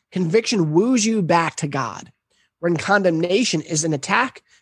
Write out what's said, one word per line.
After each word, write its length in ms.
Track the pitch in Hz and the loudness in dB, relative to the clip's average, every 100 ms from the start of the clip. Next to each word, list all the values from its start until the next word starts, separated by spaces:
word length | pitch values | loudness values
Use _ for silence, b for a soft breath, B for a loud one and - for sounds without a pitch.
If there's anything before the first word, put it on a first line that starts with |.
| _ | _
Conviction 600 | 180 170 214 226 214 156 | -4 0 0 0 0 2
woos 320 | 156 233 254 | 2 2 2
you 180 | 214 220 | 2 0
back 340 | 165 170 160 - | 2 2 0 -4
to 100 | 147 | -6
God. 460 | 139 117 - - _ _ _ _ _ | -4 -6 -8 -16 _ _ _ _ _
When 160 | 170 170 | -2 -2
condemnation 840 | - 202 185 160 175 190 240 160 | 0 2 2 0 0 0 0 -2
is 200 | - 156 | -2 -4
an 100 | 165 | -2
attack 520 | 147 - 208 254 - _ _ | -2 -2 -2 -2 -6 _ _